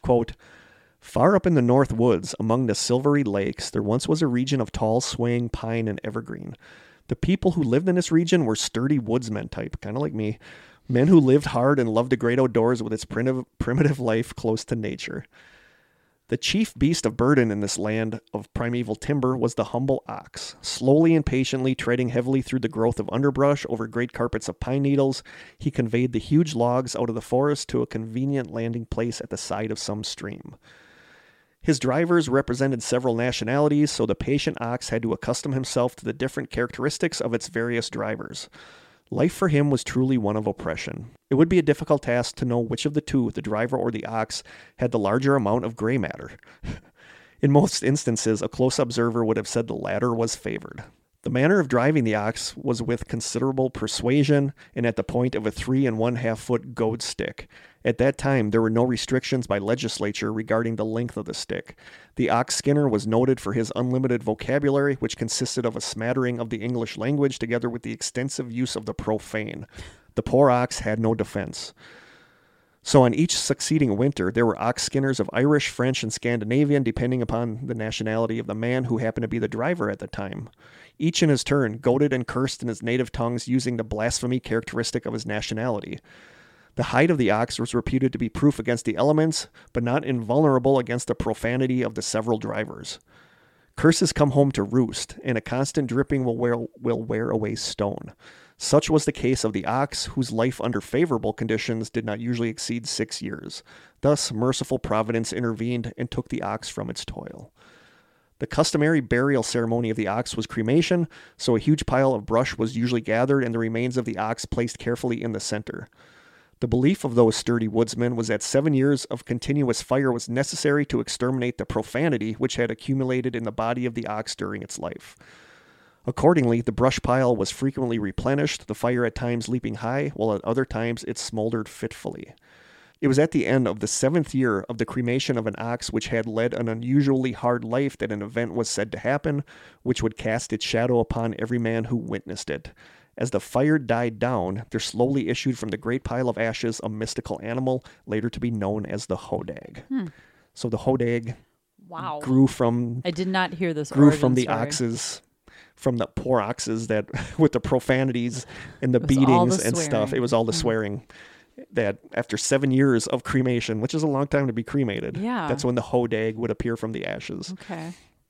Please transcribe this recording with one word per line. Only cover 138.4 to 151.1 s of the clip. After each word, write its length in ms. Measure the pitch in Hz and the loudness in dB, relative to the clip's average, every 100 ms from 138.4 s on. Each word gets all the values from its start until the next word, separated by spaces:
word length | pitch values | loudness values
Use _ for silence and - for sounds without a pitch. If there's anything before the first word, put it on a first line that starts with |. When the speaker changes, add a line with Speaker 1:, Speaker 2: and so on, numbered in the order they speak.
| 117 | -2
Speaker 1:
was 160 | 101 110 | -2 -2
said 220 | - 107 | -2 -4
to 60 | - | -4
happen, 440 | 117 143 156 143 - - - _ | -2 -2 -2 -4 -6 -16 -20 _
which 180 | 123 - | -2 0
would 160 | 113 - | -2 -2
cast 340 | 113 117 - | -2 -2 -4
its 120 | 110 - | -6 -2
shadow 340 | 113 123 120 | 0 2 2
upon 360 | 113 117 117 107 | 2 -2 -2 -4
every 220 | 113 123 | -2 -2
man 240 | 113 113 110 | 0 -2 -2
who 100 | 120 | -4
witnessed 520 | - 104 - - - | -4 -8 -8 -12 -6
it. 220 | 71 - _ - - _ - | -8 -8 _ -20 -20 _ -6
As 140 | 123 | -2
the 80 | - | -2
fire 380 | - 123 151 156 | -2 2 4 2
died 400 | 117 117 120 110 | 2 0 0 -2
down, 460 | 120 120 90 98 113 | -2 0 -2 -4 -6
there 100 | 110 | -6
slowly 480 | - 107 127 139 80 | -4 0 2 2 0
issued 300 | 120 135 120 | -2 -2 -4
from 120 | 110 | -4
the 80 | 104 | -6
great 260 | 113 127 | -4 -4
pile 260 | - 120 123 | -4 -2 -2
of 80 | 110 | 0
ashes 420 | 113 113 117 110 | -2 -2 -4 -4
a 60 | 107 | -8
mystical 500 | 107 110 - - 95 | -6 -6 -6 -6 -8
animal, 400 | 110 120 131 127 - - - | -4 -2 0 -2 -6 -20 -6
later 240 | 107 113 | -4 -2
to 100 | - | -4
be 100 | 120 | -4
known 340 | 113 98 107 - | -2 -2 -2 -4
as 220 | 104 - | -8 -4
the 100 | 90 | -6
hodag. 640 | - - - - - - - | -4 -6 -6 -12 -14 -20 -8
Speaker 2:
Hmm. 160 | 269 175 - _ _ _ | -6 -6 -12 _ _ _
Speaker 1:
So 160 | - 120 | -8 -4
the 80 | 117 | -2
hodag 580 | - 131 120 | 0 0 0